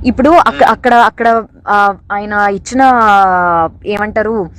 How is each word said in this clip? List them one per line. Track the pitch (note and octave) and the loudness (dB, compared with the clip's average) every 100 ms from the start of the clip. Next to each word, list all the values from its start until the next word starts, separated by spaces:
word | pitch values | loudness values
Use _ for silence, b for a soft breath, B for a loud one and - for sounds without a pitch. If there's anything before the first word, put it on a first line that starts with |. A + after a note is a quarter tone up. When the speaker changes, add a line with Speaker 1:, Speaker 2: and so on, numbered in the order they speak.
| B3 | -4
Speaker 1:
ఇప్పుడు | G#3 D4 | 0 2
అక్క-, | E4+ - C#4 | 4 2 2
Speaker 2:
మ్మ్. | - | 0
Speaker 1:
అక్కడ, | A3 B3 | 0 0
అక్కడ, | A#3+ A3 - A#3 A3+ G#3+ _ - | 2 2 0 -2 -2 -4 _ -4
ఆ, | G3+ G3+ F#3 - | 0 0 -2 -8
ఆయన | G3+ G#3 | -10 -6
ఇచ్చిన, | G#3 G3+ G3 - C4 C4 B3 A3 G3+ F#3+ F3+ F3 E3+ D#3+ - - | -2 -2 -4 -4 0 2 4 2 2 2 0 0 0 -2 -6 -8
ఏమంటారు, | G3+ G#3 A3 G#3+ A3+ E3+ | -6 -6 -4 -4 -4 -8